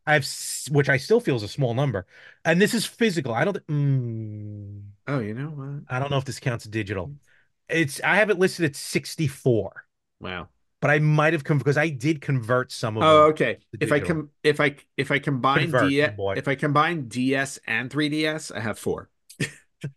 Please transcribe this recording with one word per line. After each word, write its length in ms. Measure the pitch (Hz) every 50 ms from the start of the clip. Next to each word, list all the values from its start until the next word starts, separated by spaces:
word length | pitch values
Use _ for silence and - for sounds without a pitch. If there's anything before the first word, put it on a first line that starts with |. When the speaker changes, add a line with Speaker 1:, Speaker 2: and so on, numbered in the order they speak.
| -
Speaker 1:
I 80 | 151 151
have 100 | 151 143
s-, 460 | - - - - - - - - 127
which 180 | 147 143 139 143
I 80 | 139 135
still 220 | - - 214 240
feel 160 | 233 - 139 113
is 60 | 104
a 40 | 98
small 260 | - - 135 117 117
number. 320 | 123 147 139 104 95 - _ - - - - - _ -
And 180 | 165 170 180
this 120 | 208 - -
is 120 | 220 -
physical. 480 | - - - 233 220 170 170 131 120 110
I 120 | 117 151
don't, 200 | 196 190 196 - -
mm, 1120 | 151 147 143 139 135 131 120 117 113 113 110 107 107 107 104 104 104 104 101 101 101 101 101 101 101 _ _ -
Speaker 2:
Oh, 120 | 143 135
you 140 | 110 101 110
know 160 | 123 143 156
what? 340 | 156 139 135 135 143 147 - -
Speaker 1:
I 100 | 127 127
don't 120 | 139 143
know 60 | 143 135
if 80 | 135
this 140 | - 110 -
counts 260 | - 131 117 104 -
digital. 480 | 107 101 113 104 95 107 95 87 - 143 - _ _ _ _ _ _ _ _ _ -
It's, 320 | 135 165 165 139 - -
I 140 | - 147 170 196
have 120 | 220 202
it 80 | 208 165
listed 280 | 185 185 190 - 170
at 100 | 147 139
sixty-four. 1080 | - - - - 175 - - - - 160 135 - - - 139 120 107 95 - - - - _ _ _ _ _ _ -
Speaker 2:
Wow. 300 | 95 92 92 90 87 - _ _ _ _ _ -
Speaker 1:
But 100 | - 139
I 80 | 147 156
might 340 | 151 151 151 151 151 160 160
have 100 | 160 139
con-, 140 | - 156 139
because 200 | 117 143 135 147
I 120 | 151 165
did 320 | 147 120 117 156 160 139
convert 500 | - - 139 127 110 107 127 127 127 -
some 260 | - - - 113 107 113
of 60 | 156
Speaker 2:
Oh, 60 | 156
Speaker 1:
them 200 | 156 151 151 156
Speaker 2:
okay. 300 | 151 - 151 120 98 - _ _
Speaker 1:
to 60 | - 151
Speaker 2:
If 120 | 151 139
I 80 | 147 147
Speaker 1:
digital. 80 | - 170
Speaker 2:
com-, 220 | 170 156 147 - _ _ -
if 160 | 151 147 151
I, 160 | 151 143 143 - - _ _ -
if 120 | 139 -
I 100 | 147 139
combine 420 | 143 156 139 127 117 135 139 156 -
Speaker 1:
Convert, 260 | 170 147 123 110 -
Speaker 2:
D-, 160 | 139 143 147 147 104 101
Speaker 1:
boy. 180 | 98 98 98 131
Speaker 2:
if 100 | - 139
I 80 | 139
combine 520 | 135 - 147 139 151 156 165 175 160 135 110
D 260 | 107 123 127 131 135
S 260 | 135 139 131 - - -
and 240 | - 113 113 123 127
three 200 | 135 147 151 147
D 160 | 147 156 156 156
S, 240 | 156 160 156 -
I 80 | - 104
have 180 | 117 160 151 -
four. 320 | - - 82 80 - - _ _ _ - - - 151 - - - _ _ _ _ - 143 139